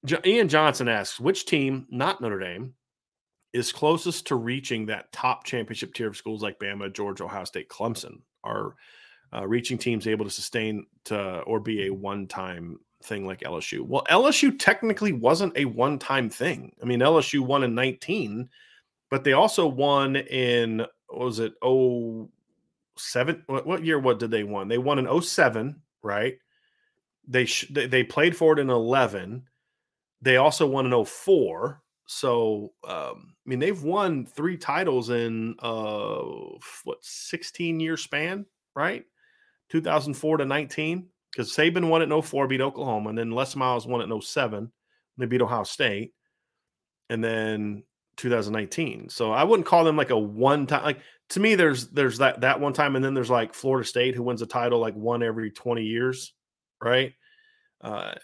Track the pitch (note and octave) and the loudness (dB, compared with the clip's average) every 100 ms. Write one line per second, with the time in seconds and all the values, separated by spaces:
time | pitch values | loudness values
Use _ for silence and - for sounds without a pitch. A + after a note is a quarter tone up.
0 | C3+ D#3+ F#3 A#3 F#3+ D3+ D#3 - B2 A2 | -2 2 4 4 6 6 4 4 0 0
1 | F#2+ - B2+ F#3+ - D#3 C#3 C3+ C3 B2 | -2 -2 -2 -2 0 0 2 -2 -6 -2
2 | D3+ F#3+ A#2+ G2+ F#2 F2 B2+ _ _ _ | -2 -2 -4 -4 -6 -8 -12 _ _ _
3 | _ _ _ _ _ A#2+ A#2 - D3+ E3 | _ _ _ _ _ -4 -4 0 2 2
4 | F3 E3+ - C3 A2+ C3 - A#2 G#2+ G#2+ | 0 -6 -2 -2 -2 -6 -4 -4 -4 -6
5 | - - B2+ B2+ - B2 A2 A2+ - - | -8 -4 -2 -2 -4 -6 -6 -8 -10 -6
6 | A2+ G#2 A2 A2 G#2+ - G2+ G2+ G2 F#2+ | -6 -6 -10 -6 -6 -6 -8 -6 -8 -6
7 | G2+ F#2 E2+ G2+ F2+ F2+ - - A2 A2+ | -6 -6 -8 -8 -8 -10 -12 -6 -6 -6
8 | - - _ _ - G#1+ G#1 - - - | -10 -18 _ _ -8 -6 -6 -12 -20 -20
9 | - _ _ - G2 A#2 A#2 A#2 - A2+ | -20 _ _ -10 -2 -2 -2 -4 -2 -2
10 | A2 G#2+ G#2 - - A#2+ A2 G#2+ - _ | -2 -2 -4 -6 -6 -4 -2 -4 -10 _
11 | - G#2+ G2 F2+ - A2 G#2 G#2+ G2 F#2+ | -6 -4 -4 -6 -2 -2 -2 -4 -4 -4
12 | G2 G2+ F#2+ - F#2 F2 E2+ D#2+ _ _ | -6 -8 -8 -8 -8 -10 -12 -14 _ _
13 | - G#2 F#2+ F#2 - E2 - - B1 C3 | -10 -8 -8 -8 -8 -8 -6 -8 -2 -2
14 | - F3 C4+ - C#4+ - - G#3 A3+ G#3+ | 4 4 6 4 2 4 0 2 0 0
15 | G#3+ C3 A#2 E3 G3 D3 C#3 A2+ C3 C#3+ | 0 2 4 4 2 0 -2 0 0 0
16 | - C3+ A#2 - D3 D#3+ B1+ _ A#2 A#2+ | -2 -2 -2 -2 -4 -4 -10 _ -2 4
17 | C3+ D#3+ C3 D3 B2+ C#3 B2+ A#2 C3 B2+ | 6 6 4 -2 0 2 2 0 -2 -2
18 | - G#3 A#2 G#2+ B2+ _ _ _ _ _ | -6 -4 -4 -6 -10 _ _ _ _ _
19 | _ C3+ C#3 C3+ G#3 - E3 C3 C#3+ C#3 | _ 0 4 6 6 4 0 2 2 4
20 | C3+ C3+ - C3 B2 A#2+ A2+ A2 A2+ _ | 2 0 -2 0 2 2 2 -2 -6 _
21 | _ - B2 A2 A2+ - B2+ C3 B2+ A#2+ | _ -4 -4 -2 -6 -2 2 4 4 2
22 | A#2 A2+ A2 _ _ _ _ _ _ - | -4 -8 -12 _ _ _ _ _ _ -14
23 | - B2 C3+ D#3+ - C3+ C#3+ F#3 D#3+ D3+ | -4 0 0 -2 -4 -6 -2 -2 0 2
24 | C3 A2+ A#2 A2 G#2 G2+ G2 A#2+ C3 C#3+ | 4 2 0 -2 -2 -4 -2 0 2 0
25 | B2+ D#3 E3+ - C3+ A2+ B2 D3+ _ _ | 2 0 0 4 4 2 -6 -8 _ _
26 | G#2+ G2+ A#2+ B2+ _ _ _ _ _ _ | -6 -2 -2 -6 _ _ _ _ _ _
27 | _ _ - B2+ A#2+ - - C#3+ B2+ B2+ | _ _ -2 0 2 -2 -4 -4 2 2
28 | B2 - E3 E3+ D#3+ D3+ C3+ B2 A2+ C3+ | 2 2 2 4 4 4 4 2 4 2
29 | B2+ G2 F#2 A#2+ - _ _ _ _ _ | 2 0 -8 -12 -14 _ _ _ _ _
30 | _ _ C3 B2+ D3 C#3+ D3 C3+ C3 B2 | _ _ 4 6 6 4 2 2 2 2
31 | G#2 - - F#3 G#2 E2 A#2+ C#3+ _ _ | 0 -4 4 4 4 -2 -6 -8 _ _
32 | _ - C3+ A#2+ A2+ G#2+ G#2 _ - F2 | _ -4 0 2 0 -2 -6 _ -10 -8
33 | C#2 A1 - _ - B2+ E3 G3 D3 F#3+ | -8 -10 -18 _ -8 -2 -2 -2 -2 0
34 | F#3+ D3 A#2 - E3 F3 - D3+ F3+ C3 | 0 -2 -6 -4 -4 -4 -4 -2 0 0
35 | A2+ A#2+ A#2 A2+ A2+ A2+ A#2 A2+ G#2+ G#2+ | 0 -2 -2 -2 -6 -6 -6 -4 -4 -4
36 | G#2 G#2 - - - - - - - - | -4 -6 -8 -10 -14 -16 -20 -16 -12 -12
37 | - - - E3+ - - E3+ D#3+ D#3+ D#3+ | -12 -14 -10 -10 -10 -8 -4 -2 -4 -4
38 | - D3 D#3+ G3 G3 _ _ - D#3+ A#3+ | -4 -4 -4 -6 -12 _ _ -4 -4 -4
39 | - _ _ _ _ _ _ E3 E3 D3+ | -12 _ _ _ _ _ _ -2 2 0
40 | C#3+ C3+ D#3 D#3 C#3 C#3+ C#3 - D#3 F3 | 0 -4 0 2 2 0 -2 -4 -4 -4
41 | F3+ _ _ - A#2 - D#3+ F3 E3+ D#3+ | -8 _ _ -8 -4 2 2 4 2 2
42 | D#3 D3+ D#3 C#3 C3+ C3 C3+ C3+ C3+ G#2+ | 4 0 0 0 0 2 0 -2 -2 -2
43 | G#2+ A2 A2+ A2+ C3 C#3 B2+ B2 G#2+ B2 | -2 -4 -2 -2 -2 0 0 0 -2 -4
44 | G2 A2 - - B2 G#2+ A#2 _ _ _ | -2 -6 -4 -2 -2 -2 -10 _ _ _
45 | _ - B2 B2+ - A#2+ G2 - C3 G2+ | _ -6 -2 2 2 0 -4 0 0 0
46 | A2+ _ _ _ _ _ _ _ _ _ | -8 _ _ _ _ _ _ _ _ _
47 | _ A2+ A2+ A2+ A2 G#2+ G#2 G#2 - _ | _ -4 -2 -2 -2 -2 -4 -8 -14 _
48 | _ - B2+ A#2+ G#2 G#2+ G2+ - D#3 - | _ -8 0 0 0 -4 -4 -4 -6 -6
49 | - - A2 A2+ E3+ A3 E3 E3+ E3 D3+ | -14 -4 0 2 4 4 6 6 6 4
50 | C#3+ A#2 G#2 G#2+ C3 D3 C3+ D3 D3+ - | 4 2 2 2 4 4 2 0 0 -4
51 | - _ _ F#3+ G#3+ G3+ E3 C3 - C#3 | -10 _ _ 2 4 6 6 4 -2 2
52 | C3+ A#2 C3+ G#2+ B2+ C3+ C#3+ C3+ D3 C3+ | 2 4 2 4 4 4 2 2 2 2
53 | C3+ C3+ A#2 B2 A2+ - C3+ C3 A2+ B2 | 0 0 2 2 2 -2 0 0 0 0
54 | C3 B2 A#2+ A#2 A#2 B2+ A#2+ A#2+ A2+ G#2 | 0 0 -4 -4 -4 -2 2 2 0 -2
55 | A2 A#2+ A#2 A2+ A2 G#2 B2 A#2 A2 A2+ | -2 0 0 -2 -6 -8 -4 -4 -2 -2
56 | B2+ B2+ - _ _ _ _ _ A#2 B2+ | -2 -4 -12 _ _ _ _ _ 2 2
57 | C3 _ _ _ _ _ _ _ - G#2+ | 2 _ _ _ _ _ _ _ -10 -8
58 | - - | -8 -12